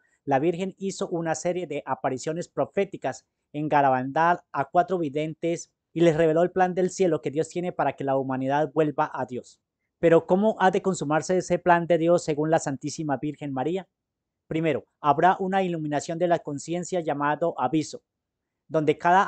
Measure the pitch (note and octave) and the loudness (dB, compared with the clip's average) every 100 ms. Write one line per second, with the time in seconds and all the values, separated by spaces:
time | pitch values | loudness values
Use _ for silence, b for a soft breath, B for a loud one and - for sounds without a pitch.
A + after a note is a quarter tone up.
0 | b b - C3+ E3 E3+ F#3+ - F#3+ - | b b -2 0 0 -2 -8 -6 -8 -6
1 | G3 E3+ E3 D#3+ F3 F3+ D#3+ C#3+ C#3+ C3 | -6 -4 -4 -4 -4 -6 -6 -8 -6 -6
2 | C3+ C3 D#3 E3 - - C3 G3 G3 D3 | -4 -4 -6 -8 -8 -6 -4 -2 -4 -6
3 | C3+ - _ _ _ D3 D3+ D3 C#3 C3 | -8 -8 _ _ _ -8 0 2 4 2
4 | C3 D3 E3+ F3 - D3 C3+ F3 F3 F#3 | 0 2 2 2 -4 -6 0 0 0 -2
5 | D3+ C#3+ D#3 D3+ E3 E3 - _ _ D#3+ | -4 -4 -6 -4 -4 -4 -8 _ _ 2
6 | E3+ D#3 D#3+ D#3+ F3+ F#3 F#3 F3+ F3+ - | 4 6 4 4 2 2 0 2 -2 0
7 | F#3 D#3 C#3+ C#3+ D#3 F3+ F3+ F3 C#3 - | 0 0 -2 -4 -4 -4 -6 -2 -2 -2
8 | C#3 C3+ C3+ C3 C3 C#3+ D3+ D3+ D#3 C#3+ | -2 0 0 -4 0 0 0 0 0 0
9 | D3+ C#3+ B2+ B2 - _ _ _ _ _ | -4 -4 -8 -8 -12 _ _ _ _ _
10 | E3+ E3 - F#3 A3 - F#3+ F#3 F#3+ F3+ | 4 6 6 2 2 2 2 2 -2 -2
11 | C#3+ D#3 D3+ F#3 F3 F3 - E3+ E3 E3+ | -2 -2 0 -2 0 0 4 2 4 2
12 | E3 F3 E3 D3 D#3 D#3+ D3+ C3+ D3 - | 4 2 2 -2 2 0 0 -6 -8 -6
13 | D#3 C3 D3+ C#3+ D3 C3 C#3+ F#3 F3 _ | -4 -4 -4 -8 -8 -4 -4 -4 -8 _
14 | _ _ _ _ _ D#3+ D#3+ A#2+ - _ | _ _ _ _ _ -2 0 -2 -6 _
15 | D3 C#3+ F3 F#3 F#3+ G3 F#3 E3+ D3+ C#3+ | 0 4 4 2 0 0 -2 -4 -4 -4
16 | D3+ E3 F3+ D#3+ - C#3+ - F3 E3+ F3+ | -4 -2 0 0 -2 -10 -6 -6 -4 -4
17 | D#3 C#3+ D3 D3+ E3+ - B2 D#3 C#3+ - | -2 -2 -2 0 -2 -2 -2 -2 -4 -10
18 | _ _ _ _ _ _ _ D#3 D3+ D3+ | _ _ _ _ _ _ _ 0 0 0
19 | F3 F#3 | 2 4